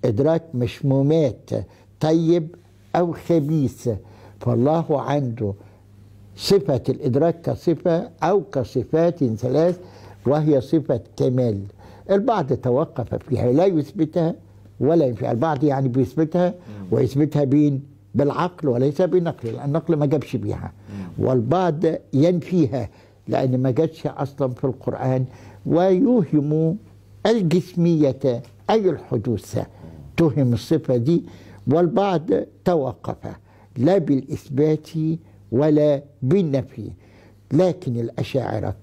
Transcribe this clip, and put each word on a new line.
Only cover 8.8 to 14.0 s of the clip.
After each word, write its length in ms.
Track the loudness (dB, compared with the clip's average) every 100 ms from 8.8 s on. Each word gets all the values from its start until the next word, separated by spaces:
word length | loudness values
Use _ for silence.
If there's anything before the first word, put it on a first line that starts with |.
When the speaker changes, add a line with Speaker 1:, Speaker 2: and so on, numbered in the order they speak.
| -2 0 0 0
Speaker 1:
ثلاث، 560 | -2 -2 -2 2 0 0 -10 -20 -20 -6 0
وهي 360 | 2 2 2
صفة 400 | 2 -2 0 -4 -4 -2
كمال. 440 | 0 2 0 -2 -8 -16 -20 -20 0
البعض 420 | 0 2 0 0
توقف 600 | -2 0 0 0 -6 -6 -8
فيها، 360 | -4 -2 2
لا 140 | 4 4
يثبتها 720 | 2 -4 -4